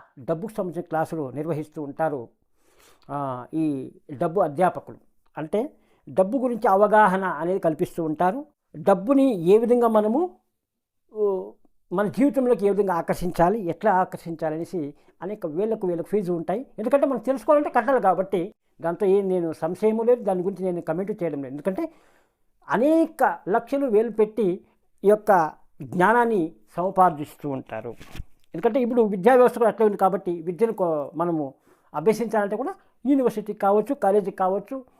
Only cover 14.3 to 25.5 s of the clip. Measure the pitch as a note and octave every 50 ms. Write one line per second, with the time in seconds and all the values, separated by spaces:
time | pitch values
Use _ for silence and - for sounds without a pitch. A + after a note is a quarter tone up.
14.3 | E3 D#3 E3 D#3 D#3 D#3+ E3+ D#3+ - F#3 D3 C#3 D3+ _ _ _ _ - - F3+
15.3 | G#3 G#3+ G#3 E3 D3 E3 G3+ A3+ A3 G#3+ G3+ F3+ F3 E3 E3 - - G#3 G3+ E3+
16.3 | F3+ E3 E3 - F3 A3+ C4+ - - - G#3+ B3+ - C#4 D4 C#4+ C#4 A3+ - B3+
17.3 | C4+ B3+ - - D4+ D4 D4 F4 - B3 A3 A3 C4+ B3 F#3+ F#3+ F3+ E3+ F#3+ F#3+
18.3 | - F#3 E3 - - _ _ _ _ - C3+ E3 F3 D#3+ G#3 F#3+ F#3+ G3+ G3 F#3+
19.3 | F#3 F#3 E3+ E3 D#3 - - D#3+ F3+ - G#3 A3 A3 A3 A3+ A3+ B3 A#3+ G#3 G3+
20.3 | F#3+ F#3 F3 F#3+ G3+ F3 F#3 F#3 F3 F3 D#3+ - D#3+ E3 G3 F#3 G#3+ - F3 E3
21.3 | D3 C#3+ C#3 B2+ C3 D3 D3 G3 F#3+ F#3 E4 D#4+ _ _ _ _ _ _ _ _
22.3 | _ _ _ _ _ _ _ - F#3 F#3 A#3+ D4 D#4+ E4 E4 D#4 - - C4 G#3
23.3 | E3+ - - D#3+ F#3+ A#3 A#3 - - C#4 C#4+ C4 G#3 G#3 A3+ A#3+ G#3 - G#3 G#3
24.3 | G#3+ - A3 F#3 F3 F#3+ _ _ _ _ _ _ _ _ - G3 G#3 G#3+ G#3 -
25.3 | G3+ F3+ D#3+ D3+